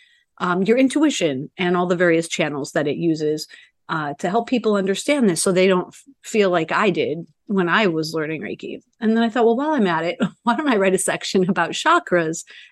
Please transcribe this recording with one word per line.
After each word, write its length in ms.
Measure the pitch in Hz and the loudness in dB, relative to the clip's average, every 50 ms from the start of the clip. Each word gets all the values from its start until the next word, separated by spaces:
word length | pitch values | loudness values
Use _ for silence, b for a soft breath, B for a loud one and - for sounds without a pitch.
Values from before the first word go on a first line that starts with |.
| b b b b b b _ - | b b b b b b _ -6
um, 240 | 185 180 175 185 196 | -4 -2 0 0 2
your 140 | 208 226 262 | 2 2 4
intuition 720 | 269 254 - 294 320 294 277 - 180 156 135 127 151 - _ | 2 2 2 2 2 2 0 0 -2 -2 -2 -4 -6 -8 _
and 220 | - 190 175 185 | -4 -2 0 2
all 80 | 180 180 | 2 2
the 100 | 180 185 | 0 2
various 320 | 170 180 170 165 165 165 | 2 4 4 4 2 0
channels 440 | - - - 160 147 147 139 139 - | -2 -2 -2 -2 -2 -2 -6 -6 -4
that 160 | - 165 143 | -2 -2 -2
it 100 | 147 135 | -2 -2
uses, 500 | - 170 165 156 156 156 151 151 151 - b b b b b b _ _ - | -2 0 0 0 0 0 -2 -2 -4 -6 b b b b b b _ _ -8
uh, 240 | 160 160 151 143 139 | -6 -6 -4 -6 -6
to 140 | - - 175 | -4 -4 -2
help 200 | 196 233 226 - | 0 0 -2 0
people 260 | 254 233 220 220 208 | -2 0 0 0 0
understand 540 | 202 190 190 196 - - 285 294 285 240 196 | 0 0 0 -2 -2 0 0 2 4 4 2
this 120 | 165 165 | 2 2
so 100 | - 196 180 | 0 2 2
they 140 | 185 185 | 4 4
don't 200 | 196 185 180 - | 4 4 2 0
f-, 160 | - - - - _ - _ | -4 -10 -20 -20 _ -20 _
feel 280 | - - - 214 202 185 | -10 -4 -2 0 0 2
like 240 | 175 170 160 - 175 | 0 0 0 0 0
I 160 | 180 214 202 | 2 2 2
did 360 | 165 156 123 123 151 165 165 - _ _ _ | 2 0 -2 -2 -4 -6 -10 -16 _ _ _
when 240 | - 202 190 175 165 | -4 -2 0 0 2
I 180 | 170 214 220 | 2 2 2
was 260 | 180 160 160 156 160 165 | 2 0 -2 -4 -4 -4
learning 280 | 160 151 151 160 147 | -6 -6 -6 -6 -8
Reiki." 400 | - - - - - - - - _ _ _ - | -8 -10 -10 -10 -12 -14 -14 -14 _ _ _ -4
And 160 | 233 220 220 | -2 0 2
then 80 | 226 233 | 2 0
I 60 | 226 | 0
thought, 160 | 220 254 240 | 2 2 2
"Well, 100 | 233 226 | 2 2
while 140 | 254 285 311 | 2 0 0
I'm 160 | 311 262 202 | 0 2 2
at 160 | 175 165 160 165 | 2 0 0 -2
it, 140 | 175 - - | -2 -4 -2
<laughs> 240 | 233 - - _ - | -4 -6 -6 _ -2
why 140 | 240 233 | -2 0
don't 100 | 233 311 | 0 0
I 80 | 285 233 | 0 2
write 180 | 196 190 190 185 | 2 2 2 2
a 40 | |
section 520 | 185 - - 156 - - - - 190 180 175 | 0 0 -2 -4 -4 -4 -2 0 0 2 2
about 220 | 170 175 165 156 | 0 0 -2 -2
chakras 720 | 165 - - 311 339 330 330 - 180 175 165 160 165 - - B B B B B | -2 -2 2 2 2 2 2 0 0 0 0 0 -4 -8 -10 B B B B B